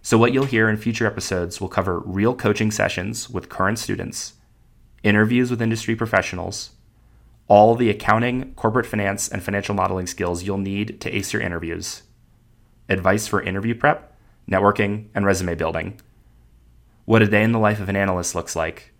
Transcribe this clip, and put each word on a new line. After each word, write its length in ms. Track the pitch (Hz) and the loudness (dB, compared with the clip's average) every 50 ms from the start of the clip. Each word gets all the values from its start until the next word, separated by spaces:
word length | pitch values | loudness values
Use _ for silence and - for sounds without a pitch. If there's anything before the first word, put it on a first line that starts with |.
So 160 | _ - 117 | _ 2 4
what 160 | 110 117 123 127 | 4 4 4 4
you'll 100 | 131 139 | 0 0
hear 240 | 135 123 110 110 | 2 2 2 4
in 80 | 110 107 | 2 2
future 300 | 104 - 120 113 - 120 | 0 -2 -4 -2 0 -2
episodes 560 | 104 104 - - - 98 90 87 87 - - | -2 -2 -4 -6 -4 -2 -2 -2 -4 -6 -8
will 80 | 98 92 | -10 -2
cover 300 | - 101 92 95 90 87 | -2 -2 0 0 -2 -4
real 360 | - 95 92 95 104 117 123 | -6 -4 -2 2 2 2 0
coaching 360 | - - 107 104 - 110 107 | 2 0 0 2 2 0 0
sessions 580 | 107 - 101 92 - - 90 107 113 - - - | 0 0 0 0 -2 -4 -6 -6 -8 -8 -10 -8
with 200 | - 92 - _ | -8 -8 -8 _
current 300 | - - 95 98 113 113 | -4 0 0 0 0 -2
students, 540 | - - 98 92 90 87 - - - - - _ _ _ _ _ _ _ _ _ _ _ _ _ - | -4 -6 -4 -4 -6 -8 -8 -10 -12 -12 -16 _ _ _ _ _ _ _ _ _ _ _ _ _ 2
interviews 460 | 107 104 104 107 107 120 123 127 120 | 4 4 4 4 4 4 0 2 0
with 120 | 123 113 | 0 -2
industry 340 | 117 113 113 110 - - 113 | 0 -2 -2 -2 -2 -4 -2
professionals, 760 | 110 117 107 - 95 - - - 90 85 90 - - - - _ _ _ _ _ _ _ _ _ _ _ _ _ _ _ | -2 -2 0 2 0 0 0 -6 -8 -8 -8 -8 -10 -12 -14 _ _ _ _ _ _ _ _ _ _ _ _ _ _ _
all 280 | - 101 104 104 113 117 | 6 8 8 10 8 6
the 140 | 120 123 110 | 4 2 0
accounting, 640 | 101 - - - 104 113 117 123 123 127 135 - - | 0 0 2 2 2 4 2 0 -2 -4 -6 -8 -10
corporate 320 | - - 113 107 123 113 | -2 -2 0 0 0 -2
finance, 420 | - - 107 101 98 101 101 - - | -2 -4 -2 -2 -2 -2 -4 -6 -6
and 120 | - 95 | -6 -6
financial 340 | - - 101 101 101 - 104 | -6 -4 -4 -2 -2 -2 -2
modeling 320 | 98 92 95 95 92 90 | 0 0 0 -2 -4 -4
skills 360 | 87 - - 92 87 87 87 92 | -6 -6 -4 -4 -2 -2 -4 -4
you'll 140 | 101 98 | -4 -4
need 420 | 101 98 98 98 101 107 107 - - | -4 -4 -4 -4 -4 -6 -6 -8 -10
to 140 | - 92 - | -10 -6 -6
ace 160 | 98 98 - | -4 -6 -4
your 100 | - 110 | -4 -4
interviews, 600 | 110 90 87 85 82 82 85 85 87 - - - _ _ _ _ _ _ _ _ _ _ _ _ _ _ _ _ _ - | -4 -4 -6 -6 -6 -6 -8 -8 -8 -10 -12 -14 _ _ _ _ _ _ _ _ _ _ _ _ _ _ _ _ _ -4
advice 380 | 98 90 90 95 98 110 107 | -4 2 2 2 2 2 -2
for 140 | - - 98 | -2 -4 -2
interview 340 | - - 92 98 101 113 120 | -2 -2 -4 -2 -2 -4 -2
prep, 420 | 117 - 147 160 - - - _ _ _ _ _ _ _ - | 2 2 2 2 0 -6 -20 _ _ _ _ _ _ _ -2
networking, 540 | 98 110 104 101 101 - 104 101 104 107 110 - _ | 0 4 4 4 4 2 0 -2 -2 -6 -8 -8 _
and 120 | - 101 | 0 2
resume 300 | 98 95 90 90 90 85 | 2 2 0 0 -4 -4
building, 460 | 78 80 80 82 82 80 95 110 - _ _ _ _ _ _ _ _ _ _ _ _ _ _ _ _ _ _ _ _ _ | -4 -4 -4 -4 -4 -8 -8 -12 -14 _ _ _ _ _ _ _ _ _ _ _ _ _ _ _ _ _ _ _ _ _
what 160 | - 113 113 | 2 4 4
a 60 | 110 | 6
day 160 | 101 107 104 110 | 6 4 4 4
in 100 | 113 117 | 4 2
the 60 | 113 | 2
life 200 | 110 104 107 104 | 2 2 2 0
of 80 | 95 | -4
an 80 | 98 98 | -2 0
analyst 400 | 98 101 98 92 90 87 - - | 0 0 0 0 -2 -4 -4 -6
looks 200 | 87 82 - - | -6 -6 -4 -4
like 360 | - 80 85 - - - _ _ | -4 -4 -4 -6 -12 -20 _ _